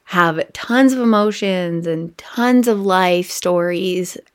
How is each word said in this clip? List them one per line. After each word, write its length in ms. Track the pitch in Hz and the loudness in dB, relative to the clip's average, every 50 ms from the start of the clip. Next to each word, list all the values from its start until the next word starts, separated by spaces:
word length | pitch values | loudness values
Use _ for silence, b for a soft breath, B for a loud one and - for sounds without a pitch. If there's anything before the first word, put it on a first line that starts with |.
| _ | _
have 460 | - - 180 175 170 160 160 - - - | -4 0 2 2 2 2 -2 -4 -6 -8
tons 400 | - - - 233 254 269 262 262 | -12 -6 -2 2 4 4 4 4
of 40 | 254 | 2
emotions 880 | 240 233 220 208 208 214 208 - 208 196 190 185 180 170 170 170 170 | 2 2 2 2 2 0 -2 -2 -2 -2 -2 -2 -2 -4 -4 -4 -4
and 300 | 170 165 160 165 170 - | -4 -4 -4 -6 -10 -12
tons 500 | - - - - - 240 247 247 247 233 | -16 -20 -10 -6 -2 0 2 4 4 4
of 140 | 240 220 202 | 4 2 0
life 500 | 196 196 185 185 185 180 180 180 180 - | 2 2 2 2 4 4 2 0 0 -4
stories 840 | - - - 185 180 175 170 175 175 175 190 185 180 180 180 175 - - - _ _ | -6 -4 -2 0 0 0 0 0 -2 -2 -4 -4 -4 -4 -4 -6 -10 -14 -20 _ _